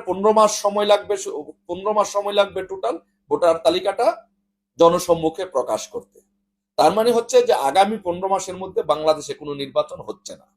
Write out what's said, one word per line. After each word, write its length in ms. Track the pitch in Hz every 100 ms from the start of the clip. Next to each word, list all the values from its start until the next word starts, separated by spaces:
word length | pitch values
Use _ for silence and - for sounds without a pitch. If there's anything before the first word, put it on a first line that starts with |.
| 180
পনেরো 260 | 185 208
মাস 180 | 220 214
সময় 340 | - 202 202 208
লাগবে, 300 | 202 185 202
সু-, 360 | 202 151 147 - -
পনেরো 260 | 175 202
মাস 160 | 208 196
সময় 200 | 202 202
লাগবে 300 | 202 190 180
টোটাল 360 | 190 190 226 330 - _ _
ভোটার 280 | 147 170 165
তালিকাটা 480 | 165 180 196 196 269 339 - _ _ _ _ -
জনসম্মুখে 680 | 170 175 175 165 160 160 185
প্রকাশ 420 | 131 123 107 -
করতে। 300 | - - _ _ _ _ _ _ -
তার 160 | 156
মানে 180 | 202 226
হচ্ছে 300 | 240 233 254
যে 100 | 240
আগামী 440 | 202 139 185 196 220
পনেরো 240 | 180 175 190
মাসের 280 | 190 190 185
মধ্যে 260 | 190 190
বাংলাদেশে 520 | - 147 156 151 147
কোনো 200 | 139 147
নির্বাচন 460 | 143 135 143 147 135
হচ্ছে 360 | - - - -
না। 100 | _